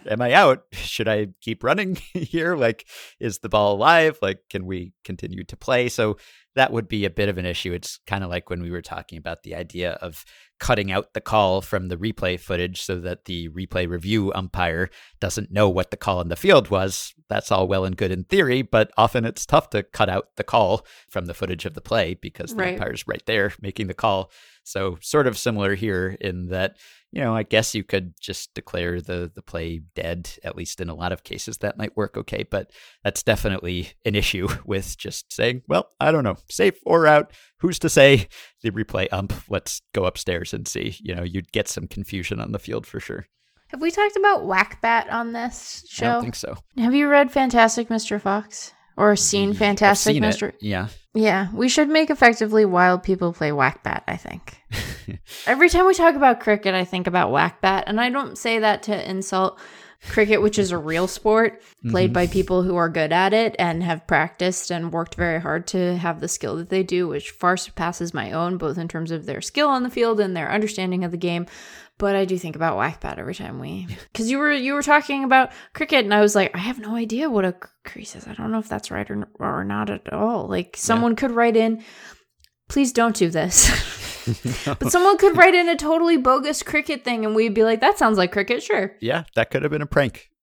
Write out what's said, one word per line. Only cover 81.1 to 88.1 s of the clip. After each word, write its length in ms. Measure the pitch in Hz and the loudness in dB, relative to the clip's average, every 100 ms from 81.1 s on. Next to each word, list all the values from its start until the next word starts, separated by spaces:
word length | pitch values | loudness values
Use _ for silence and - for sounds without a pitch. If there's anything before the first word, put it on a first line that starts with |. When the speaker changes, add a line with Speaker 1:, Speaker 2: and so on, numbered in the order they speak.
Speaker 2:
could 160 | 226 269 | 0 0
write 260 | 233 233 226 | 2 4 4
in, 280 | 226 220 - - - - _ _ _ _ - | 2 -2 -8 -20 -20 -20 _ _ _ _ -4
please 240 | 277 262 | 0 2
don't 240 | 240 233 214 | 2 0 2
do 140 | 170 | 0
this. 400 | 165 170 - - | 0 2 4 6
<laughs> 300 | - - - - - - | 4 -2 -10 -12 -8 -6
Speaker 1:
<laughs> 380 | 113 123 127 | -4 -4 -4
Speaker 2:
But 260 | - - - | -4 -4 2
someone 280 | 349 370 370 | 4 6 6
could 180 | 392 370 | 6 8
write 180 | 359 | 8
in 140 | 359 339 | 8 4
a 80 | 339 | 0
totally 400 | 302 320 339 330 | 2 2 4 4
bogus 460 | 254 269 294 302 | 4 2 0 -4
cricket 420 | - 302 302 285 | -2 -4 -2 -4
thing, 220 | 247 240 214 | -4 -2 0
and 80 | |
we'd 180 | 220 226 | 2 2
be 100 | 202 | 4
like, 180 | 220 226 | 4 4
"That 160 | 269 403 | 2 4
sounds 180 | 226 | 4